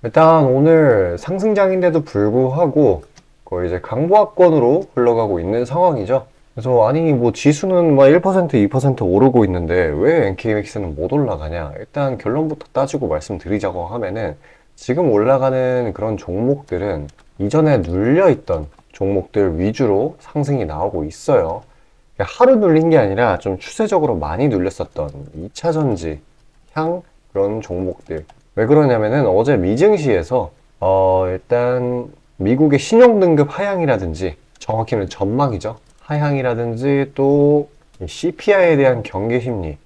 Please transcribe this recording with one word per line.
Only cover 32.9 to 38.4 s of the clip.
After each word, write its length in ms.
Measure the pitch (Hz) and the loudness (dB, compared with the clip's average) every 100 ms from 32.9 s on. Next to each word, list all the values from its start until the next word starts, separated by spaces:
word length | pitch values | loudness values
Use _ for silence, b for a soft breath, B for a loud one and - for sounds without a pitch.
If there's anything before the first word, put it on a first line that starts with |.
| 226 247 214 185 156 143 - | 6 6 6 4 4 0 -2
하향이라든지 760 | 202 190 160 113 92 78 92 - _ _ | -4 -2 0 -2 -2 -6 -8 -8 _ _
정확히는 480 | - 113 113 113 95 | -8 -6 -4 -4 -4
전망이죠. 680 | - 98 117 143 101 104 113 _ _ | -6 -4 -2 -2 -4 -8 -12 _ _
하향이라든지 1120 | - 147 147 139 127 117 117 113 135 139 139 - | -8 -4 -2 -2 -2 -4 -4 -4 -2 0 -2 -2
또 540 | 139 143 143 147 143 _ _ - | 2 4 4 2 -2 _ _ -14
이 60 | 92 | -14
씨피아이에 680 | - 170 - | -6 -6 -4